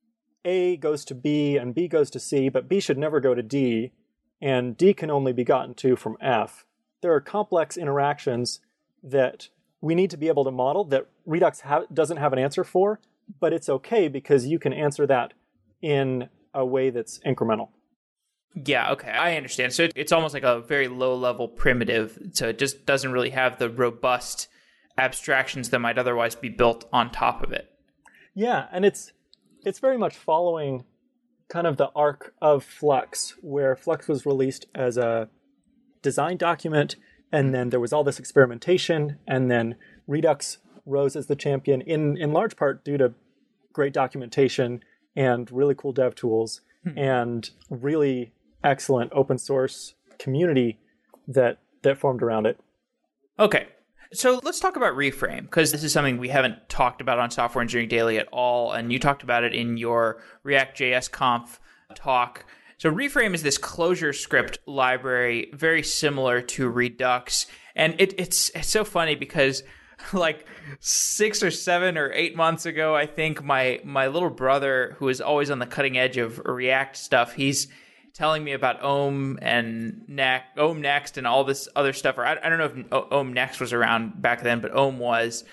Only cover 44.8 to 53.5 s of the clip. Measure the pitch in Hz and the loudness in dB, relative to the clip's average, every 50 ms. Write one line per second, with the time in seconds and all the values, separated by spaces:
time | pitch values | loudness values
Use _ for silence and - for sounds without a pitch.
44.8 | - _ _ _ _ _ _ 147 135 127 123 120 120 - 123 127 143 143 135 139 | -12 _ _ _ _ _ _ 0 2 2 2 2 -2 -6 -2 0 2 2 2 0
45.8 | - 143 127 135 131 123 120 - - 120 110 113 113 110 - - _ _ _ _ | -4 -4 0 0 0 0 0 -2 -2 0 0 2 0 -2 -4 -12 _ _ _ _
46.8 | _ 180 147 139 143 135 131 123 120 120 120 117 110 - - _ _ _ - 120 | _ -10 -6 -2 -2 0 0 0 0 -2 -4 -6 -8 -10 -16 _ _ _ -12 -6
47.8 | 120 143 151 160 147 139 131 127 123 - _ _ _ _ _ _ - 143 139 - | -4 -2 0 2 2 2 0 -2 -6 -8 _ _ _ _ _ _ 0 0 0 0
48.8 | - - 143 123 120 117 - 139 135 - 139 127 - - 139 135 131 131 - - | 0 0 0 0 0 0 0 0 2 2 0 -4 -2 -2 -2 0 0 -2 -4 -8
49.8 | - - - _ _ _ - _ - 139 131 143 175 175 151 131 123 117 107 - | -16 -18 -20 _ _ _ -20 _ -8 -4 -2 0 0 2 2 2 2 2 -2 -6
50.8 | _ _ _ _ _ _ - _ _ - 123 131 123 117 - - _ _ _ _ | _ _ _ _ _ _ -20 _ _ -2 2 4 4 4 2 -2 _ _ _ _
51.8 | - 143 139 - - 143 127 120 120 117 113 110 107 110 123 - _ _ _ _ | 0 0 0 2 0 -2 0 0 0 0 0 2 0 0 -2 -2 _ _ _ _
52.8 | _ _ _ _ _ _ _ _ _ _ _ - 208 208 | _ _ _ _ _ _ _ _ _ _ _ 2 2 4